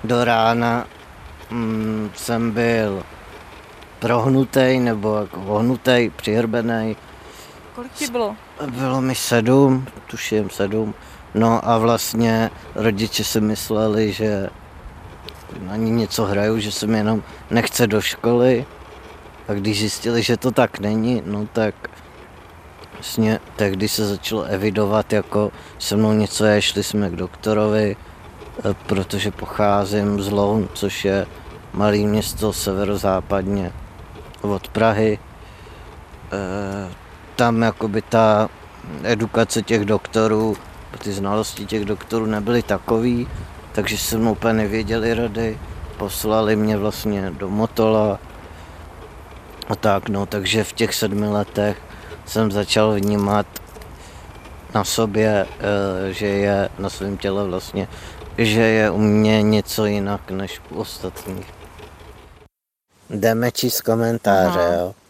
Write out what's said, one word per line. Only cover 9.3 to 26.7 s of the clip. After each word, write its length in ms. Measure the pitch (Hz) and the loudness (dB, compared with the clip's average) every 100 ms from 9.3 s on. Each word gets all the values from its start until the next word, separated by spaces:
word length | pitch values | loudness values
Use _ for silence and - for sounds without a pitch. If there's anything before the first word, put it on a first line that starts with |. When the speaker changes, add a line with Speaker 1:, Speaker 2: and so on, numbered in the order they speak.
| 117 113 131 139 131 131 - - | 2 6 8 8 6 0 -14 -14
Speaker 1:
tuším 420 | 113 - 107 101 | -10 -2 0 -2
sedm. 440 | - 98 107 107 95 - - - | -2 -2 0 -4 -6 -16 -20 -4
No 340 | 107 113 113 - | 2 4 4 4
a 80 | 113 | 4
vlastně 720 | 113 117 - 113 117 113 113 - - 98 | 6 2 2 2 2 2 0 -4 -12 0
rodiče 480 | 107 101 107 - | 0 2 -2 -2
si 180 | 107 113 | 0 0
mysleli, 720 | 107 107 - 107 110 107 107 | 0 0 -2 0 2 2 0
že 360 | 95 110 104 95 - - - - - - - - - - - | 0 -2 -2 -4 -10 -20 -18 -18 -18 -18 -18 -18 -18 -16 -14
na 160 | 92 104 | -8 -4
ní 160 | 113 | 0
něco 340 | 117 107 - 104 | 0 0 0 0
hraju, 340 | 101 107 113 | 2 2 0
že 120 | 104 | -2
se 160 | 104 104 | -4 0
mi 100 | 110 | 2
jenom 260 | 104 110 - - - | 2 0 -2 -16 -2
nechce 360 | 117 113 - 117 | 0 0 2 2
do 140 | 107 | 2
školy. 640 | - - 117 120 123 120 139 - - - - - - - - | -2 -2 2 4 6 4 0 -12 -20 -18 -20 -20 -20 -20 -6
A 60 | |
když 260 | 104 101 104 | -4 -2 0
zjistili, 440 | 107 - 113 117 | -2 -2 0 0
že 140 | 107 117 | 2 2
to 140 | 127 | 2
tak 280 | 120 120 - | 4 2 2
není, 440 | 101 110 113 123 85 | -2 0 2 0 -2
no 220 | 104 107 | -6 -4
tak 220 | - 110 - - - - - - - - - - - - | 0 0 -2 -14 -16 -20 -20 -20 -20 -20 -20 -20 -20 -20
vlastně 460 | - - - 110 110 - - | -16 -8 0 2 2 -4 -2
tehdy 340 | 104 95 107 | 0 0 -2
se 180 | - 104 | 0 -2
začalo 360 | 101 - 110 | -2 -4 -4
evidovat, 680 | - 95 107 101 104 107 101 | -2 0 0 0 2 2 2
jako 380 | 107 - 104 104 - - - | -2 0 0 -2 -4 -20 -10
se 160 | - 104 | -2 2
mnou 180 | 107 | 4
něco 320 | 107 - - 107 | 4 2 2 4
je, 160 | 104 | 4
šli 220 | - | 2